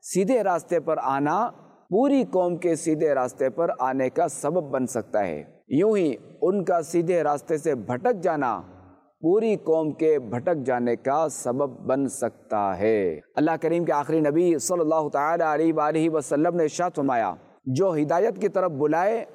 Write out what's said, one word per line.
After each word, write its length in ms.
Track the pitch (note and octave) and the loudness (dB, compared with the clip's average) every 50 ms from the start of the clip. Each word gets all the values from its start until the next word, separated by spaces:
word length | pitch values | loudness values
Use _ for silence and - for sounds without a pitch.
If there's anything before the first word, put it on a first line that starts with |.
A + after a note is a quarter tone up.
| _ | _
سیدھے 400 | - - F3 G3 F#3+ C4 A#3+ G#3 | -4 -2 -2 0 2 2 2 2
راستے 360 | F#3+ F3+ E3+ - - F3 E3+ | 2 0 0 -2 0 -2 -2
پر 160 | C#3+ D#3+ D#3 D3 A#2+ | 0 0 -2 0 0
آنا 480 | C3 C3+ C3+ C#3+ D3 D#3+ F#3 A3+ B3 - - - - - _ _ _ | 0 0 0 0 0 0 0 -2 -2 -6 -12 -20 -20 -20 _ _ _
پوری 340 | F3 G3+ C4 C#4+ C#4 C#4 A#3+ F3+ | 0 2 4 4 4 2 2 2
قوم 260 | - F#3 F3+ F3 F3 | 0 0 0 0 -2
کے 180 | D#3+ - F3 E3 | -2 0 -2 -2
سیدھے 380 | D3+ - E3 D#3 D3+ D#3+ D#3 C#3+ | 0 0 -2 0 0 2 2 2
راستے 360 | C3+ B2+ B2+ B2 - C3+ C3 | 2 0 -2 -2 -2 -2 -2
پر 200 | B2 - E3 F3 F3 - | 0 0 -2 -2 0 -2
آنے 320 | B2+ C3 C3 C3+ C3 B2+ | -2 -2 0 0 0 0
کا 180 | - D#3 E3 E3 | 0 0 -2 -2
سبب 340 | - - - D3 D#3+ F3+ D#3+ | -2 -4 -4 -2 -2 -2 -2
بن 240 | C#3 B2+ C3+ B2+ | -2 -2 -2 -2
سکتا 400 | A#2+ - A#2+ G#2+ - - G#2+ G2+ | -2 -4 -6 -6 -2 -2 -2 -2
ہے۔ 180 | F#2 D#2+ D2 D2+ - - _ _ _ | 0 -4 -8 -10 -14 -20 _ _ _
یوں 280 | A2+ C#3 F#3 G#3+ A3 | 0 2 2 4 2
ہی 180 | G#3 F3+ D3+ B2 - - - - - - | 2 2 0 -2 -4 -10 -20 -10 -2 0
ان 220 | E3+ F#3+ G#3 F3+ | 0 0 0 0
کا 180 | E3+ F#3 E3+ D#3+ | 0 0 0 0
سیدھے 400 | - - F3 E3+ D#3+ F#3 E3+ D#3 | 0 -2 -2 0 2 0 2 2
راستے 360 | D3 D3 C#3+ - - E3 D3+ | 2 0 -2 -2 -4 -4 -2
سے 160 | D3+ E3 D3 | 0 -2 -2
بھٹک 480 | B2 G2+ F2+ B2 B2 F#3+ B3 B3 G3 E3 | -2 -2 -4 -6 -2 0 0 0 0 0
جانا 380 | F#3 E3 D3+ C#3 B2 A2 F#2 F2+ - - - - - - _ _ _ _ _ | -2 0 0 0 -2 -2 -4 -6 -14 -20 -20 -20 -20 -20 _ _ _ _ _
پوری 360 | - D#3 F3+ G#3+ A3+ A3+ G#3 | 0 2 2 4 4 2 0
قوم 360 | F3 - D#3+ D#3+ D#3+ D#3+ D#3 C#3 | 0 0 0 0 2 2 -2 -2
کے 260 | - D#3+ D#3 D#3 D3 | 0 2 2 2 2
بھٹک 380 | B2+ A2 G2 A#2+ A#2+ F3+ F3 D#3 C3 | 0 -4 -6 -4 -2 0 -2 0 0
جانے 300 | B2 B2+ B2 A#2+ B2 A#2+ | -2 -2 0 0 0 -2
کا 320 | A2 - C3+ C3+ D3+ D#3+ D#3 | -2 -2 -2 0 0 0 -2
سبب 520 | C3 - - C3 A#2+ C3+ C#3+ C#3 B2 - G2 | -4 -6 -4 -4 -2 -2 -2 -4 -4 -10 -4
بن 220 | G2+ - C3+ C#3 B2+ | -2 -2 0 0 -2
سکتا 680 | - - - A2+ - _ _ - - G#2+ G2+ G2 F#2+ F2 | -4 -4 -6 -6 -6 _ _ -6 -2 -2 0 -2 -2 0
ہے۔ 420 | G2+ A2 A2+ G#2 G2 F2 D#2+ D2 - _ _ | 2 2 2 2 2 0 -2 -4 -10 _ _
اللہ 160 | - D3 D#3+ D#3+ D#3 | -2 0 0 0 -2
کریم 240 | - D#3+ E3 E3+ F3 | -2 0 0 0 0
کے 80 | D#3 D#3+ | 0 0
آخری 280 | D3 C#3+ D3 D#3 E3 | -2 0 0 0 0
نبی 380 | D3+ D3 C#3+ E3 F3+ F3 E3+ D3 | 2 2 2 2 2 2 2 0
صلی 220 | - - F#3 F3 | 0 -2 -2 0
اللہ 280 | E3 D3+ D#3+ D#3+ D#3 D3 | 0 0 0 0 -2 -2
تعالی 360 | - C#3 C#3+ D#3 E3+ E3+ E3 D#3+ D3+ | -2 -2 0 0 0 0 0 0 0
علیہ 180 | D3 D#3+ E3 D#3+ | 2 2 2 2
وآلہ 380 | D#3 D3 D3+ D#3 D#3+ D#3 E3 | 2 0 0 0 2 0 2
وسلم 460 | D#3 D#3 C#3+ - E3+ C#3+ D3+ F3 F3 | 0 0 -2 0 0 2 2 2 2
نے 60 | F3 E3 | 2 0
ارشاد 280 | D3+ - - F3 F3+ - | 0 0 -2 -4 -4 -2
فرمایا، 380 | - C#3+ C#3 C3 A#2+ A2 G2 F2 - - - - _ _ | -2 -2 0 0 0 0 0 -2 -6 -12 -20 -20 _ _
"جو 280 | - C3 C3 F#3+ F#3+ F3 | -4 0 0 2 2 2
ہدایت 460 | D3+ D3+ D3 E3 E3+ G3 A3 G#3+ F#3+ | 0 0 2 2 2 2 0 -2 -2
کی 80 | G3 G3+ | -4 -2
طرف 220 | E3+ G3 F#3 F3+ | 0 0 0 0
بلائے 540 | D#3 C3+ D3 D3 D3+ D#3+ F3+ G3+ A3+ A3+ A3 - - | 0 0 0 0 2 2 2 0 0 -2 -4 -8 -16